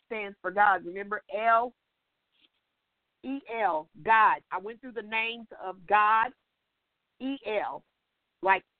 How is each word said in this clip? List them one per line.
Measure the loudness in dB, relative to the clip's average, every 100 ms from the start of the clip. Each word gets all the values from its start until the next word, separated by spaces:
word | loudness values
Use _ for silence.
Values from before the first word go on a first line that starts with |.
| -12
stands | -10 -10 -8
for | -6
God. | 2 4 4 -2
Remember | -10 -8 -10 -8 -2
El, | 2 4 2 _ _ _ _ _ _ _ _ _ _ _ _ _ _ _
E | -10 -10 -8 -2
L, | 0 -2 -6 -10
God. | 2 6 6 2 -4
I | -10
went | -10 -14
through | -14
the | -14
names | -8 -6 -6 -8 -16 -12
of | -12 -12 2
God, | 4 4 4 0 -6 _ _ _ _ _ _ _ -10
E | -8 -8 -4
L. | -4 -4 -10 _ _ _ _ _ -4
Like | 0 0 _ _